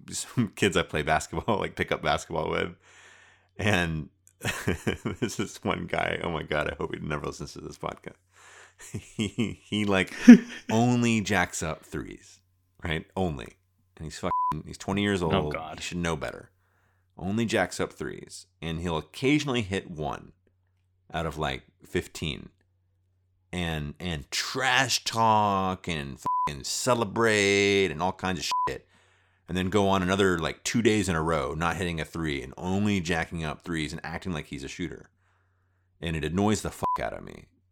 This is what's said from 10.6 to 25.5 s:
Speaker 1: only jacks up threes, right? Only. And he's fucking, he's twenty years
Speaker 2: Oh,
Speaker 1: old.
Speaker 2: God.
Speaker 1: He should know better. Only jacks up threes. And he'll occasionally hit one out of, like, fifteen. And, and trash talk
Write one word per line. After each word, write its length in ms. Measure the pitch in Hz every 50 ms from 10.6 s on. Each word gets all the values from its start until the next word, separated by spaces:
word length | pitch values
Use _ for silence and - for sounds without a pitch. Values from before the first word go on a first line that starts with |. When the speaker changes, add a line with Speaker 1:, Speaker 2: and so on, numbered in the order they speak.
| - -
Speaker 1:
only 500 | 113 110 120 123 123 120 120 117 113 110
jacks 400 | 98 90 104 95 90 90 - -
up 240 | - 80 78 - -
threes, 540 | - - 80 58 50 50 - - - - - _ _ _ _ _ _ _ _ -
right? 220 | 87 78 80 - - -
Only. 400 | 92 95 87 76 64 55 - - _ _ _ _ _ _ _ -
And 100 | - 82
he's 120 | 78 - -
fucking, 460 | - 90 988 988 988 1017 1017 78 -
he's 140 | - - -
twenty 240 | - - 95 101 101
years 180 | 104 101 92
Speaker 2:
Oh, 100 | 87 80
Speaker 1:
old. 220 | 80 95 76 76 73
Speaker 2:
God. 240 | 80 80 78 78 -
Speaker 1:
He 60 | -
should 160 | - - 87
know 160 | 87 82 82 73
better. 320 | 64 58 - - - - _ _ _ _ _ _ _ _ _ _ _ _ _
Only 300 | - - 92 101 110 117
jacks 340 | 104 104 107 92 87 - -
up 140 | 90 - -
threes. 540 | - 80 64 50 - - - - - - _ _ - -
And 180 | 82 82 80
he'll 160 | 85 90 82 78
occasionally 640 | 76 - - - 131 131 147 151 143 143 123 123
hit 300 | 107 92 98 98 - -
one 420 | 87 76 76 69 53 50 50 50 - _ _ _ _ _ _ _ _ _ _ _ _ _ _ - -
out 140 | 78 82 82
of, 100 | 73 76
like, 260 | 78 71 67 64 - _ _ _ -
fifteen. 640 | - - 90 - - - - 95 80 65 50 - - _ _ _ _ _ _ _ _ _ _ _ _ _ _ _ _ _ _ _ _ -
And, 400 | 90 87 82 80 78 73 73 73 -
and 300 | - 90 82 73 65 -
trash 720 | - - - - - 131 127 131 123 127 135 131 - - -
talk 840 | - - 117 113 113 110 107 104 104